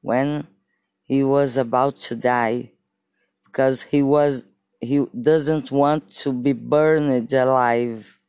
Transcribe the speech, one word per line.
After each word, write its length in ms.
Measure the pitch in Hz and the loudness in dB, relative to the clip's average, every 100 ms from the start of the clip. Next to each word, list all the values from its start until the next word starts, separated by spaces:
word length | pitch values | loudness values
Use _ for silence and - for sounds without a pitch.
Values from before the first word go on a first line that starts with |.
when 480 | - 120 139 147 - _ _ _ _ _ | -2 -2 -2 -4 -10 _ _ _ _ _
he 180 | _ 135 | _ -2
was 340 | 135 139 143 123 | 2 2 2 0
about 380 | 120 123 139 139 | 0 0 0 -2
to 180 | - 117 | -10 -4
die, 560 | 123 123 117 120 120 _ _ _ _ _ _ _ | 0 0 0 -4 -8 _ _ _ _ _ _ _
because 380 | _ - 135 131 | _ 0 0 0
he 200 | - 143 | -2 0
was, 400 | 139 147 147 135 - _ _ _ | 2 2 2 -2 -10 _ _ _
he 260 | 117 139 135 120 | -4 -2 -2 -2
doesn't 480 | 123 160 147 156 131 | 2 2 2 -4 -2
want 400 | 139 143 151 - - | 0 2 0 -4 -8
to 160 | 143 | -6
be 200 | 127 127 | -2 -2
burned 800 | 127 117 147 156 156 147 127 117 | -2 0 2 4 2 2 -2 0
alive. 840 | 131 127 131 123 117 120 113 104 _ | 0 2 2 2 0 -2 -6 -14 _